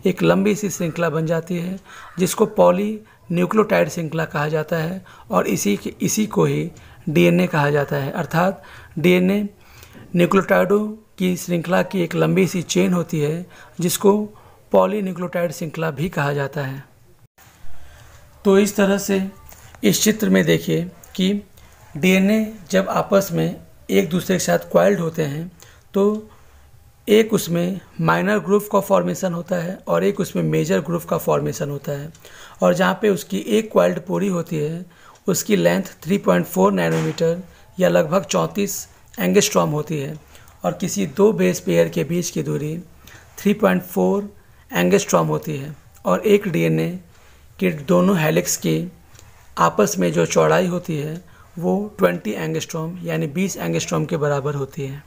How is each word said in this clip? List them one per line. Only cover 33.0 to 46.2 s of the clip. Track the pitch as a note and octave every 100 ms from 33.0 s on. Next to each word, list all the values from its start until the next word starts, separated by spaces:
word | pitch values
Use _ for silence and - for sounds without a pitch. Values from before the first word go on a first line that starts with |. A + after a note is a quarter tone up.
पे | G#3+
उसकी | F3+ - G3 -
एक | A3 A3
कॉइल्ड | G3 F3+ E3+
पोरी | E3 F3 G3
होती | F3 D#3+ D#3
है | D3 E3 F#3 _ - - -
उसकी | F3+ - G3+
लेंथ | E3+ F3+ F#3+ -
थ्री | D3+ G3+
पॉइंट | - F3+ E3
फ़ोर | F#3 G3
नैनोमीटर | F#3+ E3+ E3 D#3+ D3+ E3 F3 F#3 - - -
या | F3+
लगभग | F3 D#3+ F#3
चौंतीस | G3 F#3 E3 - G3 - - - _ -
एंगस्ट्रॉम | F#3 F#3+ - F#3 E3
होती | D3+ D3+ D#3
है | C#3 D#3 - - - -
और | F3+
किसी | E3+ F3+ G3+ F#3+
दो | C#3 G#3
बेस | F3 F#3 F3+
पेयर | - E3+ D#3+
के | E3
बीच | D3+ F3 E3+
की | -
दूरी | D3 D3+ D3+ D#3+ - - - - - -
थ्री | G3+
पॉइंट | G#3 G3+ F#3
फ़ोर | F3+ G3 F#3 G3 G#3 - - - -
एंगस्ट्रॉम | F3+ F3+ G3 - F3+ D#3+
होती | D3+ - D3
है | C#3+ D3 - -
और | - F3+